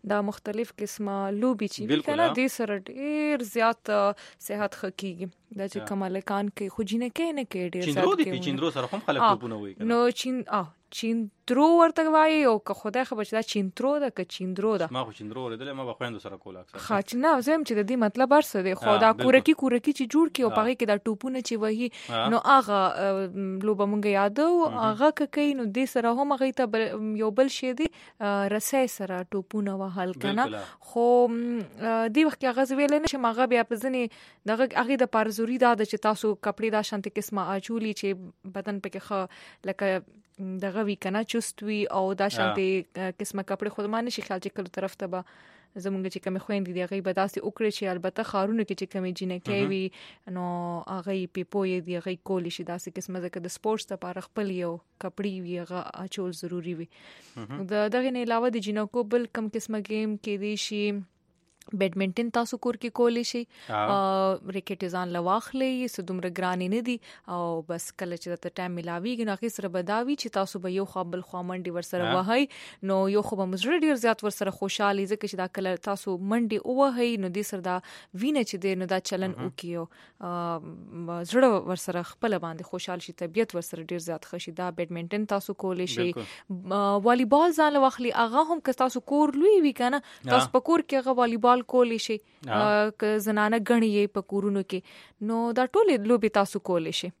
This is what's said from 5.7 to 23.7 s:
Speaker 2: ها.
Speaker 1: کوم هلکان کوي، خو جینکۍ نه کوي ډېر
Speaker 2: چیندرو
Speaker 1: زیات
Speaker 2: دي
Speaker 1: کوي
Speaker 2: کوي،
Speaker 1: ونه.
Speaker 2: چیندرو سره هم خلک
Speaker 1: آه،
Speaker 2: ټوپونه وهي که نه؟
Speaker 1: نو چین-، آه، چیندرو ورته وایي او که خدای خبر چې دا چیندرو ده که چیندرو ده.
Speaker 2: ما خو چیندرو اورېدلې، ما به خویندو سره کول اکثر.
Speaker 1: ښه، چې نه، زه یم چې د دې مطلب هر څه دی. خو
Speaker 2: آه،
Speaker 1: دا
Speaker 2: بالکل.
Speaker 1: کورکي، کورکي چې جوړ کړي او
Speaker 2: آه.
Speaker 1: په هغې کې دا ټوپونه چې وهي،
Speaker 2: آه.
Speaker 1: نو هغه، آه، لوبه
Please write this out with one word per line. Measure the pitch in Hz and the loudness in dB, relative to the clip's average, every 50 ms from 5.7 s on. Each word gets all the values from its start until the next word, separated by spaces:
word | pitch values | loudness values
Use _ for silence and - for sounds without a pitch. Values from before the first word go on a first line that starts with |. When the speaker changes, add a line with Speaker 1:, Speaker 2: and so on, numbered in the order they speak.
| - 202 | -6 -8
Speaker 2:
ها. | 214 - | -6 -4
Speaker 1:
کوم | 202 196 196 | -4 -2 -2
هلکان | 185 185 196 190 - 202 202 202 202 - - | -2 -4 -6 -4 -2 -2 -2 -2 -4 -4 -6
کوي، | 202 190 - | -8 -6 -4
خو | - | -4
جینکۍ | 220 190 214 233 247 247 - - 330 339 311 285 | -4 -2 -2 -2 -2 -4 -2 -2 -2 -2 -2 -4
نه | 247 | -6
کوي | - - 185 180 175 | -6 -4 -4 -4 -4
ډېر | 165 180 - | -2 -2 -2
Speaker 2:
چیندرو | 160 285 - - 359 | 0 2 2 4 4
Speaker 1:
زیات | 403 359 | 4 2
Speaker 2:
دي | 311 | 2
Speaker 1:
کوي | - | 0
Speaker 2:
کوي، | 180 180 | 0 -2
Speaker 1:
ونه. | 180 - | -2 -2
Speaker 2:
چیندرو | - - 165 165 | -2 0 0 0
سره | 127 139 123 - | 0 -2 -4 -2
هم | - 208 - | -4 -4 -2
خلک | - 151 - | 0 2 4
Speaker 1:
آه، | 233 220 196 | 4 4 4
Speaker 2:
ټوپونه | - 123 117 | 2 0 -6
وهي | 113 107 104 98 95 | -6 -6 -8 -10 -8
که | - 214 | -4 -2
نه؟ | 226 233 | 0 2
Speaker 1:
نو | 233 240 240 | 4 4 2
چین-، | 247 - - 262 254 254 - - | 0 -2 -6 -4 -4 -4 -4 -2
آه، | 208 202 180 156 _ _ _ _ - - | -2 -2 -2 -4 _ _ _ _ -10 -6
چیندرو | 226 226 226 233 220 202 _ _ _ - 247 269 294 320 339 339 | -2 -2 0 -2 -2 -6 _ _ _ 0 4 6 8 8 8 8
ورته | 330 330 320 - 320 311 | 8 6 6 2 2 4
وایي | 311 311 311 311 311 302 294 254 | 6 6 6 6 6 6 6 4
او | 220 208 | 4 2
که | - - 196 | 0 -6 -8
خدای | - - 214 202 254 262 | -6 -6 -4 -2 -2 -2
خبر | - - 214 208 | -2 -4 -6 -4
چې | - | -2
دا | 220 220 | -2 -4
چیندرو | 220 - - 214 196 190 - - 233 269 294 294 285 | -2 0 -2 -2 -2 -2 -2 -2 0 0 2 2 0
ده | 247 | -2
که | - - 180 | -4 -6 -8
چیندرو | - - - 185 185 185 190 196 220 214 185 | -8 -8 -8 -6 -6 -4 0 0 2 2 2
ده. | 165 - 123 | 0 -2 -2
Speaker 2:
ما | 131 127 | -4 -4
خو | 110 | -6
چیندرو | 104 - 107 107 113 127 131 | -8 -12 -12 -10 -8 -6 -6
اورېدلې، | 120 113 113 131 143 139 135 | -6 -6 -8 -8 -10 -8 -6
ما | 131 | -6
به | 120 | -8
خویندو | 110 _ 127 120 113 98 | -6 _ -6 -6 -6 -8
سره | - 95 95 | -10 -12 -14
کول | 92 _ 98 92 | -12 _ -16 -16
اکثر. | 90 92 _ - 95 | -16 -18 _ -16 -14
Speaker 1:
ښه، | - - 220 196 196 - | -4 0 0 0 0 -2
چې | - | -2
نه، | 240 269 320 311 254 | 2 4 4 4 4
زه | 226 277 | 4 2
یم | 311 320 294 | 2 2 2
چې | - | 0
د | 233 208 208 196 | 0 0 0 0
دې | 262 247 220 | 2 2 2
مطلب | 208 - 240 262 247 | 0 4 2 4 6
هر | 285 302 294 - | 6 6 6 4
څه | - 202 180 190 | -2 -2 0 0
دی. | 185 | -2
خو | - - 220 | 0 4 4
Speaker 2:
آه، | 208 208 | 6 8
Speaker 1:
دا | 220 220 | 8 6
Speaker 2:
بالکل. | 220 214 247 | 6 6 4
Speaker 1:
کورکي، | 254 262 262 - - 320 - | 6 6 8 8 6 4 4
کورکي | 277 262 240 240 - 302 | 4 2 2 2 2 0
چې | 277 - 269 220 - | 0 0 -4 2 4
جوړ | 302 330 311 | 4 4 4
کړي | - - 247 | 2 0 0
او | 220 | 2
Speaker 2:
آه. | 220 | 2
Speaker 1:
په | 220 214 | 2 2
هغې | 240 254 - | 2 2 0
کې | 240 214 | 2 2
دا | 208 202 _ | 2 2 _
ټوپونه | 233 214 202 - 262 262 262 240 - | -2 -4 -2 -4 -4 -4 -4 -4 -2
چې | 240 214 214 | -2 -2 0
وهي، | 214 220 220 247 233 - - - - 120 | 0 0 0 -2 -4 -6 -10 -8 -4 0
Speaker 2:
آه. | 113 113 214 | 0 2 4
Speaker 1:
نو | 226 233 - | 2 2 6
هغه، | - 277 269 226 202 208 196 190 180 - - 196 | 8 6 6 6 4 2 4 4 2 2 2 0
آه، | 196 196 190 196 185 185 196 196 190 190 190 196 | 0 0 0 -2 -4 -4 -6 -4 -4 -4 -2 0
لوبه | 214 | 0